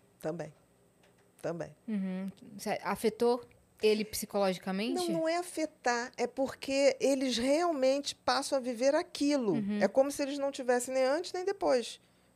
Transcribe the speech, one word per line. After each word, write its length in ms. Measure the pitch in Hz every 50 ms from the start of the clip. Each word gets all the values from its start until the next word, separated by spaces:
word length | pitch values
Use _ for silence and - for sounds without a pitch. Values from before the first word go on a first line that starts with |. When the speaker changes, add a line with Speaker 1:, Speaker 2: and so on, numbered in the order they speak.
| _ _ _ _
Speaker 1:
Também. 340 | - 156 170 165 151 156 - _ _ _ _ _ _ _ _ _ _ _ _ _ _ _ _ -
Também. 320 | - 156 170 165 151 147 151 _ -
Speaker 2:
Uhum. 440 | 233 214 196 190 190 185 185 190 190 - - - - 208
Cê 220 | 196 - 214 180 - -
afetou 600 | 175 196 - - 214 214 - 240 240 247 247 - - - _ _ _ _ -
ele 240 | - 214 214 214 214
psicologicamente? 880 | 214 - - 208 - - 202 202 190 180 175 - 196 185 190 220 247 269
Speaker 1:
Não, 140 | 359 359 339 330 330
não 60 | 320 320
é 80 | 339
afetar. 760 | 349 349 349 - 320 311 302 - _ - 247 240 233 240 262 -
É 100 | - 240
porque 680 | 240 - - 277 247 - - - 277 269 277 277 269 - -
eles 380 | - 262 277 262 277 254 233
realmente 760 | 226 240 269 285 320 359 349 320 262 262 262 269 285 277 - -
passam 440 | _ - 269 247 262 277 - 294
a 40 | 269
viver 320 | 233 254 240 214 262 277 294
aquilo. 600 | 320 349 - - - 285 285 294 269 233 202 165
Speaker 2:
Uhum. 260 | 226 202 202 208 208
Speaker 1:
É 60 | 196
como 240 | 202 - 269 269 285
se 100 | 277 -
eles 160 | 285 269 285
não 140 | 285 277 277
tivessem 420 | 277 - 247 240 247 247 247 269 262
nem 100 | 262 262
antes 260 | 262 285 330 359 - -
nem 100 | 370 370
depois. 540 | 392 392 - 359 294 269 247 220 - - - _ _ _ _ _ _ _